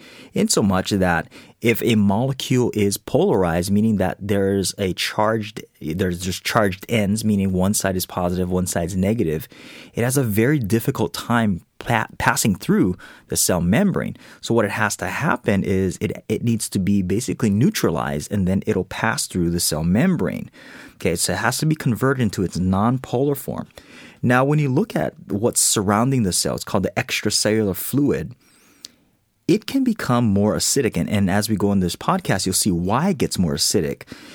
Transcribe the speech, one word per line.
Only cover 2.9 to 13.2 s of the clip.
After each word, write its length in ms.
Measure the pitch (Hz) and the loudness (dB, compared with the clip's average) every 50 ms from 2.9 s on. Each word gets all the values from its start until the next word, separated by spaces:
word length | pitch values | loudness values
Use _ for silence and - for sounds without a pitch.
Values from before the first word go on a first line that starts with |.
| 101 | 0
polarized, 720 | - - - - 131 175 208 151 104 92 85 82 87 87 98 | -2 -4 -2 0 2 2 2 2 2 2 2 2 0 0 0
meaning 280 | 98 104 107 113 110 | 2 2 2 2 2
that 200 | 95 95 90 - - | 2 0 -2 -2 -6
there's 520 | 98 98 104 101 98 98 98 98 92 - - - | -4 -2 0 0 2 2 2 0 0 -2 -2 -2
a 140 | 104 92 85 | -4 -4 -2
charged, 680 | - - - - - 107 107 110 113 104 107 - - - - _ _ | -4 -6 -4 -2 0 0 2 0 0 -4 -6 -10 -14 -16 -16 _ _
there's 400 | - 76 78 90 101 92 87 87 | -8 -6 -2 -2 0 0 -2 -2
just 240 | 92 92 92 - - | -4 -4 -6 -4 -6
charged 420 | - - 120 107 104 95 - - - | -2 0 2 2 0 -2 -4 -6 -2
ends, 360 | - 117 104 95 101 107 107 | -2 0 0 0 0 0 0
meaning 280 | 107 104 101 95 98 92 | 0 2 2 2 0 2
one 220 | 90 90 98 104 | 2 2 2 0
side 220 | - - 98 92 | 0 0 0 -2
is 100 | 92 - | -2 -4
positive, 420 | - - - 90 90 90 87 92 87 | -4 -4 -2 -2 0 0 0 -2 0
one 200 | 90 92 90 90 | 0 0 -2 -2
side's 260 | - 92 85 82 95 | -2 -2 -4 -2 -2
negative, 540 | 92 92 95 113 120 104 80 76 76 - - - - - - - - - - - | 0 0 0 2 0 0 0 -2 -4 -6 -10 -16 -20 -20 -20 -20 -20 -20 -10 -4
it 100 | - 113 | -2 -2
has 120 | 123 131 | 0 0
a 60 | 143 135 | 0 0
very 380 | 113 101 104 110 127 156 151 | 2 2 2 2 2 2 0
difficult 520 | 120 92 110 113 - - 135 - 113 - - | 0 0 0 0 0 -2 -2 -2 -2 -2 -4
time 500 | - - - 117 120 113 107 95 85 - _ _ _ | -6 -4 -2 0 2 2 2 0 -2 -6 _ _ _
pa-, 260 | - - 120 113 - - - - | -4 -2 -2 -2 -2 -4 -6 -2
passing 360 | - 135 120 - - 117 92 | 0 0 2 2 2 0 0
through 420 | - - - 190 214 151 95 90 - - - - - | 0 0 0 2 2 2 2 0 -4 -8 -16 -20 -20